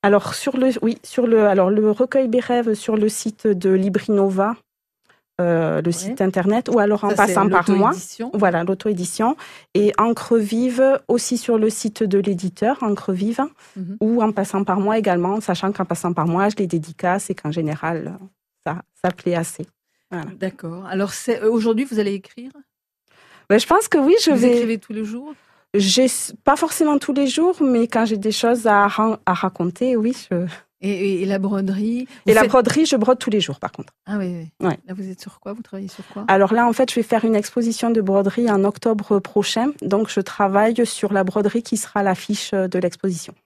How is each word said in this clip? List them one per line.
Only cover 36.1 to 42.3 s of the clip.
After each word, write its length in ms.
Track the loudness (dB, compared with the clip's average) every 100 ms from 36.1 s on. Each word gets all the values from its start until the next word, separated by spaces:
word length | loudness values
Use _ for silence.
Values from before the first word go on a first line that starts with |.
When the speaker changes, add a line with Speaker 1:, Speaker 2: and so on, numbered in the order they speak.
| -8 2
Speaker 1:
Alors 260 | 4 4
là, 140 | 4 2
en 60 |
fait, 160 | 2 0
je 40 | 0
vais 80 |
faire 220 | 0 0 2
une 100 | 0
exposition 540 | 0 -2 -2 -2 0
de 120 | 0
broderie 480 | 2 2 2 0 0
en 120 | 2
octobre 560 | 2 0 -2 0 0 -2
prochain. 520 | 0 -2 0 -2 -2 -4
Donc, 280 | -2 -2 0
je 120 | -4
travaille 640 | -6 0 2 4 2 2 0
sur 260 | 0 -2
la 120 | 0
broderie 400 | 0 0 0 -2
qui 120 | -4 -6
sera 240 | -2 0
à 20 |
l'affiche 480 | 0 0 -4